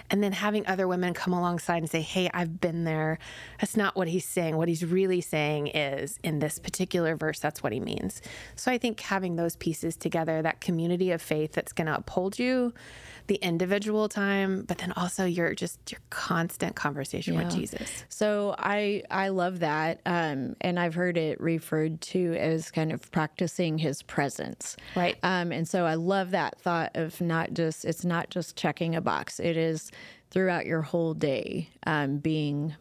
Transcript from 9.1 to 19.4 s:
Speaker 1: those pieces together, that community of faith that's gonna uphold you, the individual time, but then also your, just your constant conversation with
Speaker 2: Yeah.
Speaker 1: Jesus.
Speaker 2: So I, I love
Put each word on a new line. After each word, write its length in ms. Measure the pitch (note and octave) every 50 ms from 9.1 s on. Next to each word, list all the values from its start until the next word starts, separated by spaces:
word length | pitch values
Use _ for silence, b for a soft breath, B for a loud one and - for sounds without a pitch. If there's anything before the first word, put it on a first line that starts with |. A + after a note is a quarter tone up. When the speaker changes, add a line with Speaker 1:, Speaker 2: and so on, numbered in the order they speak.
| G3+ F#3+ F#3+ F3+ E3+
Speaker 1:
those 220 | E3 E3+ E3+ -
pieces 400 | - - E3+ D#3+ - - E3 E3
together, 460 | - - E3+ D3+ E3+ D#3+ D#3+ D#3+ D#3+
that 180 | D#3 D#3+ - -
community 500 | - - F3 E3 E3 E3+ F3+ F3 F#3+ F#3
of 100 | F3 E3
faith 340 | - - D#3 D#3 D#3 D#3 -
that's 180 | E3+ - -
gonna 220 | - - E3 D#3+ D3
uphold 440 | - - - - F#3 F3+ G3 G#3 -
you, 340 | B3 B3+ B3+ B3+ B3 A#3+ A#3 B B B B B B B B B B
the 80 | - G3+
individual 720 | - F#3+ F3+ E3 E3 F#3 F3+ G3+ G#3 G#3 G#3+ G#3 G#3+ G#3+ G#3
time, 540 | - G#3 G3 G3 G3 G3 F#3+ F#3+ F#3+ F#3+
but 160 | - - F3 -
then 140 | F3+ F3 -
also 280 | - F3+ F3+ - - F#3+
your, 300 | F3+ E3+ F3 E3+ E3 -
just 360 | - F3+ E3+ - - - -
your 80 | - - - -
constant 640 | - - - - - E3 E3 E3+ - - - E3+ -
conversation 600 | - - D3 C#3+ D3 C#3 - - F3+ E3+ - E3
with 160 | E3 E3+ F3
Speaker 2:
Yeah. 60 | E3+ F3+
Speaker 1:
Jesus. 440 | - - - - - - - - - -
Speaker 2:
So 480 | - - G#3+ G#3+ G#3 G#3 G3+ G3+ - -
I, 460 | - G3 G3+ G#3 G#3 G3+ G#3 G3+ - -
I 200 | - F#3+ F#3+ G3
love 320 | F#3+ F#3